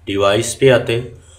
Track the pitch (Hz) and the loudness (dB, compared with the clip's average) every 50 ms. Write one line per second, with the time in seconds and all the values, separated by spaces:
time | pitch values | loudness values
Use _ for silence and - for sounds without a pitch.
0 | _ - 98 98 98 98 101 113 117 - - - 139 135 123 113 - - 113 120 | _ -6 -2 0 0 2 2 0 -2 -4 -2 0 2 4 4 2 2 -2 -4 -4
1 | 131 - - - - - - | -6 -10 -16 -20 -20 -20 -20